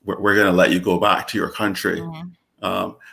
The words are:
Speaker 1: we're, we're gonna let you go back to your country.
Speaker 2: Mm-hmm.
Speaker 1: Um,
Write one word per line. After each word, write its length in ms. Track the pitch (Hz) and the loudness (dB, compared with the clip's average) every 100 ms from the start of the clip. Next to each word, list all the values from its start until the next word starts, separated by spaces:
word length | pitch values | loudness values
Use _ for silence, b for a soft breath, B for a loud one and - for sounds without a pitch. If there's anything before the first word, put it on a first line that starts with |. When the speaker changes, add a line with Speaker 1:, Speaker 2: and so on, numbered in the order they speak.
| 98 | -8
Speaker 1:
we're, 140 | 95 | -2
we're 160 | 104 101 | 2 4
gonna 160 | 101 | 4
let 180 | 90 90 | 6 4
you 100 | 90 | 2
go 200 | 95 87 | 0 2
back 280 | 104 90 - | 2 0 -2
to 100 | 107 | -4
your 100 | - | -4
country. 500 | - 104 95 98 87 | -2 -4 -2 -4 -4
Speaker 2:
Mm-hmm. 640 | 165 160 175 175 _ _ 98 | -8 -12 -16 -20 _ _ -6
Speaker 1:
Um, 320 | 95 92 - B | -4 -6 -10 B